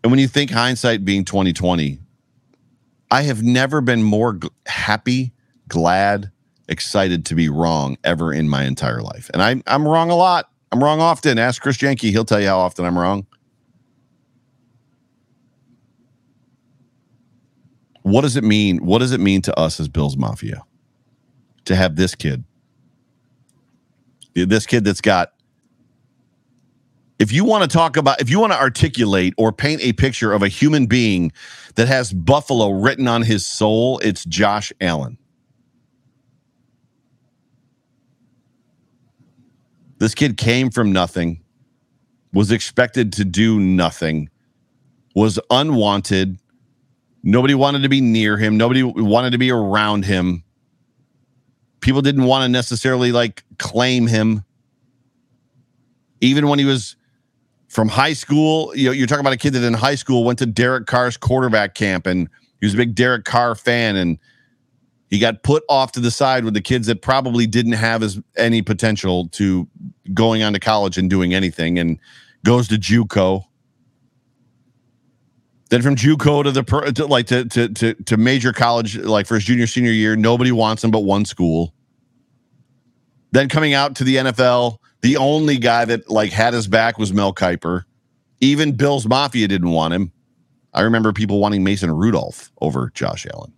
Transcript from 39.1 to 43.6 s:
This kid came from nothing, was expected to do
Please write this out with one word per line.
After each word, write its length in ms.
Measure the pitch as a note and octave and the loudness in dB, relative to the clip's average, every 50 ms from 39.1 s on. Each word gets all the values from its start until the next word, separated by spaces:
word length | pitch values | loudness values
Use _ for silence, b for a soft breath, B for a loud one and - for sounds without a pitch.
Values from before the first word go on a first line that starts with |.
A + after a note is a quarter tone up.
| _ _ _ _ _ _ _ _ _ _ _ _ _ _ _ _ - _ | _ _ _ _ _ _ _ _ _ _ _ _ _ _ _ _ -6 _
This 160 | - A2 - | -4 -4 0
kid 240 | - C#3+ C#3+ G#2 - | 0 -2 -2 0 -2
came 320 | - G#2+ A#2 B2+ C3 B2 | -2 0 0 2 0 -2
from 220 | G#2 - A#2 G#2 | 0 0 0 2
nothing, 500 | F#2+ F#2 F2+ E2+ - F#2 E2+ E2+ E2 E2+ _ _ _ _ _ _ _ _ _ _ _ _ _ _ _ _ _ _ | 2 2 0 -2 -2 -4 -4 -4 -6 -8 _ _ _ _ _ _ _ _ _ _ _ _ _ _ _ _ _ _
was 180 | - F#2+ G#2+ F#2+ | 0 0 2 2
expected 600 | A2+ G#2+ - - - - B2 A#2+ - B2+ A#2+ G#2 | 0 -2 -2 -6 0 0 0 0 2 -2 -2 -2
to 120 | F2+ G2 G#2 | -2 -4 -4
do 340 | F#2+ E2+ F#2+ A2 A2+ A2 G#2 | -2 0 0 2 2 2 2